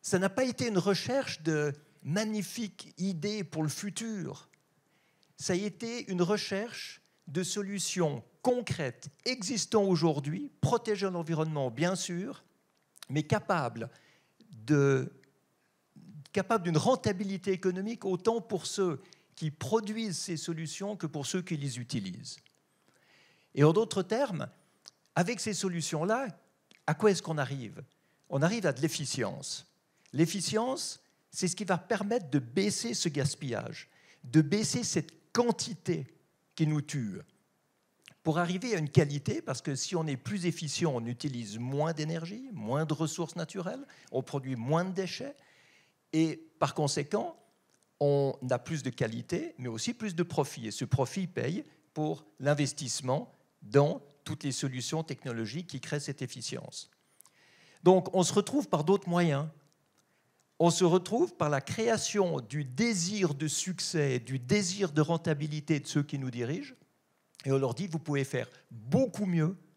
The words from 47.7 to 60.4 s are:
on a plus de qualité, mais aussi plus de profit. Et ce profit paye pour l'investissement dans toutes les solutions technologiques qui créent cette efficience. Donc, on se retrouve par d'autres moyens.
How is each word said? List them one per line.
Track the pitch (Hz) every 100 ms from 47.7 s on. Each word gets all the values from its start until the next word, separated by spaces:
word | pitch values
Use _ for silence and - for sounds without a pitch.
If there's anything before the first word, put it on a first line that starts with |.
| _ _ _
on | 143 143 139 - 127
a | 120
plus | - 156
de | 127
qualité, | - 117 117 - 175 330 -
mais | 127
aussi | 113 -
plus | 233 220 165
de |
profit. | 175 - 139 - 113
Et |
ce | - 127
profit | - 127 - 175
paye | - 117 185 - _ _
pour | - 151 165 - _
l'investissement | 135 147 143 - 131 - 127 139 247 _ _ _ 107
dans | 131 143 - - _
toutes | - 156
les | 143
solutions | 127 139 127 120 160
technologiques | 160 123 135 117 110 143 170
qui | 131
créent | - 147
cette | 143 139
efficience. | 127 120 - 127 - - - _ _ _ - _ _ _ - _
Donc, | 180 185 185 190
on |
se | 175
retrouve | 202 202 285 226
par | 156
d'autres | 151 202 180
moyens. | 175 170 139 156 - _ _ _ _ _ _ _ _